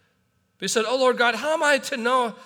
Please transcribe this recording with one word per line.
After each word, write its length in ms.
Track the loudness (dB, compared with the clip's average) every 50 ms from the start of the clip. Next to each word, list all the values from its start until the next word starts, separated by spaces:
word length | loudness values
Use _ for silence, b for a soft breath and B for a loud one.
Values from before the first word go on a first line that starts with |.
| b b b b b _ _ _ _ _ _ -8
But 60 | -6
he 40 | -2
said, 160 | -2 0 0
"Oh 120 | 0 0
Lord 200 | 2 2 2 2
God, 200 | 2 2 0 0
how 160 | 0 -2 -2
am 100 | 0 0
I 160 | 2 2 2 0
to 180 | 0 -6 -6
know 380 | -4 -2 0 0 0 0 -2 -6 B B